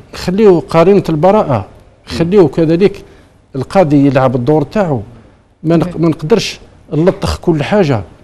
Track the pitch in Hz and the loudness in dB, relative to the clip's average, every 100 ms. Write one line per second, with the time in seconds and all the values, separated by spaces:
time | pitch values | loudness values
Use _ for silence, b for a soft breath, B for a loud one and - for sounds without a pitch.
0 | - - - 190 214 170 - 165 175 202 | -20 -12 -6 2 4 4 2 2 2 2
1 | 147 156 185 214 156 113 - - _ _ | 0 0 2 2 0 -2 -4 -14 _ _
2 | - 123 170 208 156 - 160 170 202 - | -10 -6 0 2 2 0 -2 0 0 -2
3 | b b b b _ 135 - 196 160 143 | b b b b _ -12 -2 0 2 4
4 | 139 131 131 127 123 156 147 220 175 127 | 2 2 0 0 0 0 -2 -2 -2 -4
5 | - b b b b _ 160 165 175 156 | -8 b b b b _ -2 0 -2 -2
6 | 165 143 156 151 - - - - - 151 | -2 -2 -2 -2 -2 -10 -18 -20 -8 -2
7 | 175 - - - 175 160 - 208 151 113 | 0 0 -4 -4 -2 -2 0 0 0 -2
8 | 90 - | -6 -16